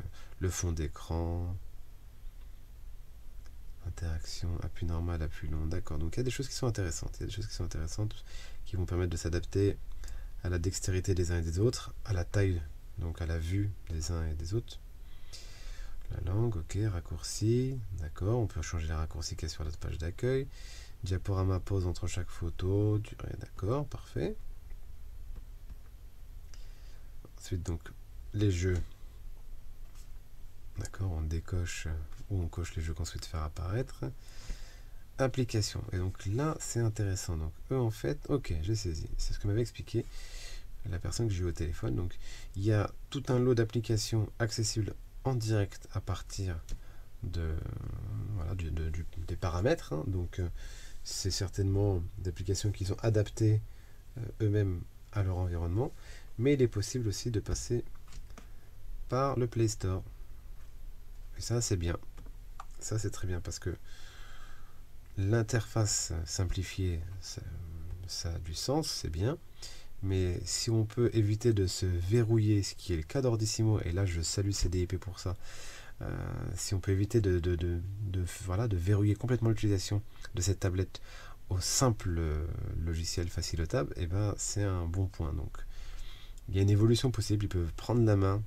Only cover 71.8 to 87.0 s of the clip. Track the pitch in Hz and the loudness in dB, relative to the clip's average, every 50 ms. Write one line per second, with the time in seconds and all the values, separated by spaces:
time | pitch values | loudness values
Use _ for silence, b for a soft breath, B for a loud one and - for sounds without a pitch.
71.8 | 98 90 87 85 87 92 110 120 117 107 117 113 107 107 107 101 95 - - - | 2 2 2 2 2 4 4 4 6 6 6 6 8 8 6 6 4 2 -4 -6
72.8 | - - 87 80 78 - - 139 131 123 113 107 110 104 - - 113 110 107 - | -2 0 0 0 0 0 0 4 4 4 4 4 2 2 4 4 6 6 6 6
73.8 | - 87 85 95 101 92 85 85 82 - - 101 101 101 95 - - 92 87 90 | 4 2 2 4 4 4 2 0 0 2 2 2 2 2 4 4 4 4 4 4
74.8 | 90 - 92 87 - 92 90 - - 95 87 B B B B B B B B B | 2 2 0 -2 -2 -6 -8 -4 -2 -2 -2 B B B B B B B B B
75.8 | B B B - - 50 50 50 50 - - 82 82 - 85 87 - - 98 92 | B B B -6 -4 -4 -2 -2 -4 -4 -4 -4 -4 -4 -4 -4 0 0 0 2
76.8 | - - 95 95 101 - - 120 101 95 90 87 80 90 90 82 87 87 87 85 | 4 4 4 6 4 6 4 6 6 6 6 6 6 4 2 4 2 2 2 0
77.8 | 87 98 101 104 107 95 90 95 90 87 - - - 92 90 98 123 113 98 85 | -2 -4 -4 -4 -4 -2 0 0 0 -2 -4 -6 -2 0 2 2 2 2 2 2
78.8 | 85 95 104 98 104 104 101 - - 123 127 113 - 113 110 - - 104 101 95 | 6 6 6 6 8 6 4 4 4 2 2 4 6 4 4 6 4 4 4 4
79.8 | - - 104 98 - B B B B B - 92 85 92 95 - - 92 90 92 | 4 2 0 0 0 B B B B B -2 2 4 4 4 4 2 2 4 2
80.8 | 92 - - - B B B B B B B B - - 98 90 - - - - | 0 0 -2 -10 B B B B B B B B -4 -2 0 0 2 2 4 6
81.8 | 139 123 107 - - 101 85 82 82 78 76 76 78 80 - - - - - - | 6 6 6 4 2 0 2 2 2 2 2 0 0 -2 -2 -2 -4 -2 -2 0
82.8 | 82 85 82 82 82 - - 92 87 85 - 85 82 - - 80 82 80 - 131 | 0 0 0 0 -2 0 0 0 0 0 0 -2 -2 0 0 0 0 2 2 0
83.8 | 143 - - - 87 80 87 101 104 104 - - - - - 104 101 101 92 90 | 0 0 -2 -2 -2 0 2 2 2 2 0 0 -4 -2 0 2 2 2 2 2
84.8 | 85 85 85 95 95 92 - - 82 71 78 78 73 - - - - B B B | 0 0 2 2 0 0 0 -2 -2 -2 0 -2 -4 -4 -4 -6 -6 B B B
85.8 | B B B B B B B B B B B B - - 92 95 98 101 104 101 | B B B B B B B B B B B B -6 0 4 6 8 8 8 8
86.8 | 107 113 120 110 | 8 8 8 6